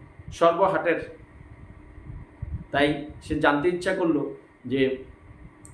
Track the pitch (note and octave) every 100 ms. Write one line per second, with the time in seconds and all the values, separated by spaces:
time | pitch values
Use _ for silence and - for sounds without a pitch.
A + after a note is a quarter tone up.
0 | - - - - E3+ E3+ F#3+ D#3 F3 D#3
1 | - - - - - - - - - -
2 | - - - - - - - C#3 D3 D3+
3 | - - - D3+ D3+ C#3+ F3 F3 F#3+ F#3
4 | E3+ C#3+ C3+ - - - B2 C3+ C3 -
5 | - - - - - - -